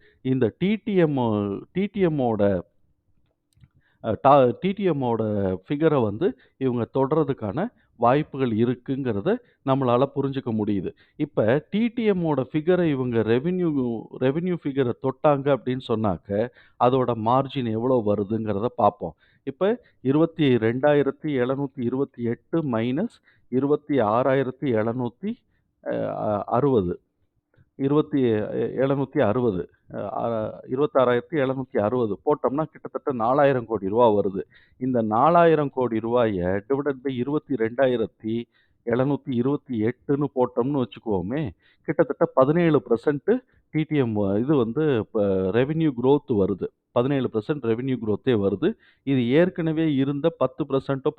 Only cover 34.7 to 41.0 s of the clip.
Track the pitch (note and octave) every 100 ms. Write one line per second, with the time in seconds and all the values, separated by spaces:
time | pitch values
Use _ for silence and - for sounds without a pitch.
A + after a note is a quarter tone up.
34.7 | - B2+ B2 A2 A2 D3 F3 E3+ D#3 C#3+
35.7 | C3 B2 A2 A2+ A#2+ A2+ F#2+ F2 G2 G#2+
36.7 | C#3 C#3+ C3+ C#3 B2+ B2 D3+ - B2+ A2+
37.7 | A#2+ C3+ B2 G2+ _ A2 A#2 A#2 _ _
38.7 | _ - A#2 C3+ C#3 - A#2+ B2+ C#3+ -
39.7 | A#2 G#2+ - - C#3 C#3+ C3 B2 - B2
40.7 | D3 A#2+ -